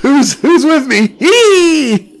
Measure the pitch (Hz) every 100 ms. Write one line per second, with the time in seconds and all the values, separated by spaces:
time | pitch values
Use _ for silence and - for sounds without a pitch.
0 | 269 277 214 - 285 339 285 320 262 208
1 | - - 330 480 453 381 339 311 262 208
2 | - -